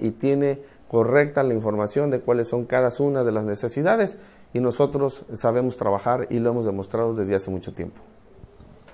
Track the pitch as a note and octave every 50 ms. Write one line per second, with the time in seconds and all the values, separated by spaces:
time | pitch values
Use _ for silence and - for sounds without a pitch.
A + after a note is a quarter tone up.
0 | - A2+ A2 - - C#3 C#3 C#3 C#3+ C#3 C#3 C#3 - - - - - - - A#2
1 | A2 A#2 B2+ D3 D3 D3 D3 D3 C3+ C3 A#2 A2 A2 G#2+ G#2+ G#2 G#2 G#2 - C#3+
2 | D3 D3 C3 A#2+ - - B2 A#2+ A#2 A#2 - B2 A#2+ A#2 B2+ B2+ B2+ B2 A#2+ -
3 | C#3+ C#3+ C#3 C3+ B2 A#2 G#2+ A2 G#2+ G#2+ G#2 G2+ - A#2 - C#3 D3+ F3+ A3+ A3+
4 | G3+ F#3+ - - - - - - - - - A#2+ B2+ B2 A#2+ - C#3+ C#3 C#3+ C#3
5 | C#3 C3+ C3+ - - - A2+ A2 - A#2 A2+ B2 B2+ B2+ B2 - A2+ G#2 G2+ G2
6 | - A#2+ B2 B2+ A#2+ - A2+ A#2 A#2 A#2+ A#2+ A#2+ A2+ G#2+ G2 G2 F#2+ - - A2
7 | A#2 A#2 A2+ A2 G2 F#2+ G2+ F#2+ - G2 F#2+ F2+ - - - - F2 - - -
8 | - - - - - - - - - - - - - - - - - -